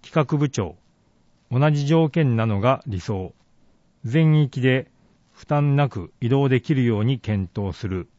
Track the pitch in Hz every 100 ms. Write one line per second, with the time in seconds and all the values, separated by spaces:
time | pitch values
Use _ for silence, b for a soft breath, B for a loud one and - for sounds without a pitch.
0 | - 160 139 151 147 - 90 78 _ _
1 | _ _ _ _ _ 120 151 147 143 160
2 | 160 165 143 113 113 101 117 135 - 95
3 | - 101 92 _ _ _ _ _ _ _
4 | 113 143 156 156 139 - 127 131 - _
5 | _ _ _ _ - 147 143 139 143 -
6 | - _ 117 135 139 127 - 135 120 107
7 | 110 131 - 104 92 - 98 85 101 92
8 | 82